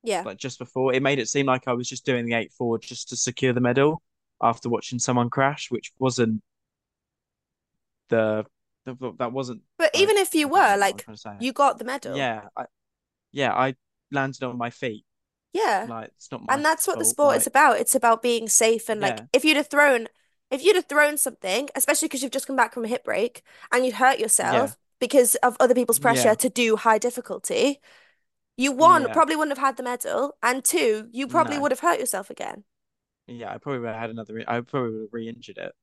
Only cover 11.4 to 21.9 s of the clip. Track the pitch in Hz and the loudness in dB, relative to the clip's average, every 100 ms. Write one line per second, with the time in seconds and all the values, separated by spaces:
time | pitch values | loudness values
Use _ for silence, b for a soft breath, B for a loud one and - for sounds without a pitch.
11.4 | 247 247 277 - 233 269 208 185 131 113 | -8 0 0 0 -8 -10 -8 -4 -4 -4
12.4 | 101 - 120 _ _ _ _ _ _ 139 | -10 -12 -14 _ _ _ _ _ _ -2
13.4 | 131 - 131 131 _ _ _ 143 135 131 | 0 2 0 -2 _ _ _ -4 -4 -6
14.4 | 131 123 120 - 131 107 _ _ _ _ | -8 -6 -8 -6 -10 -10 _ _ _ _
15.4 | _ 359 415 202 226 226 110 _ - - | _ -4 -2 -2 -4 -12 -14 _ -16 -14
16.4 | - 277 302 320 - 311 - - 294 277 | -4 0 0 0 -2 0 -2 4 4 4
17.4 | - 269 294 214 240 269 233 226 240 233 | 2 4 6 4 2 2 4 2 2 -2
18.4 | 220 - 226 226 226 214 196 - 123 269 | 0 2 4 2 -2 -2 -2 -4 0 2
19.4 | 302 302 294 285 294 247 226 _ _ _ | 4 2 2 4 4 4 -2 _ _ _
20.4 | _ 269 320 370 - 294 294 302 - - | _ 0 2 2 2 2 2 2 -4 -4
21.4 | - 196 285 - - | -4 -4 -4 -4 0